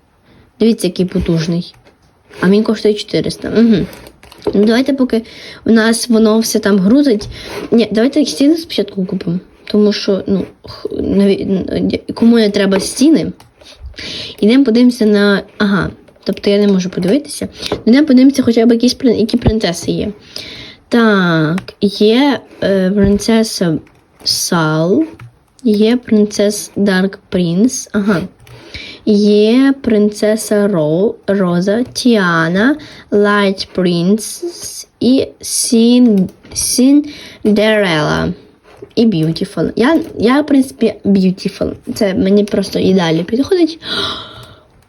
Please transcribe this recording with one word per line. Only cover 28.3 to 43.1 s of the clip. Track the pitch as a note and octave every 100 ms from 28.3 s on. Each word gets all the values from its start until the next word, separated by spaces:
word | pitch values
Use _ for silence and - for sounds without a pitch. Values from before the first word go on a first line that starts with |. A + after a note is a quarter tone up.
| - - - - - - - -
Є | G#3 G#3 G#3 G#3+ B3 C4+ C4+
принцеса | - G#3+ G#3 G#3 G#3+ A3 - G#3 G3+
Ро-, | F3 D3+ E3 A3 - -
Роза, | G3+ F3+ F3 G3 A3
Тіана, | B3+ - B3+ A3 F3+ E3 E3 F#3 B3 D4+ - - -
Лайт | G#3 G#3 G#3 G3+ G3 -
Принц | - F3 E3+ F3 A3 - - F4 - - - - -
і | A#3 C4+ - -
Сін-, | - - - A3+ A#3 B3 B3 G3+ F3+ - -
Сіндерелла. | - - - C4 D4 D4 - - - G#3+ G#3 G#3+ G#3+ F#3+ D#3 D3+ D#3+ D#3+ F3 - _ _ - - -
І | A#3
Б'ютіфул. | E3+ D#3+ D#3+ G3 - D#3 -
Я, | B3 E4 - -
я, | G#3 C#4
в | D4
принципі, | C#4 C4 - A3 -
Б'ютіфул. | G3 G3 F#3 F#3 G3 - D#3 - -
Це | A#3+ G3+
мені | F3 F#3 G3+
просто | G#3 G#3 G3 -
ідеально | F#3 F#3 E3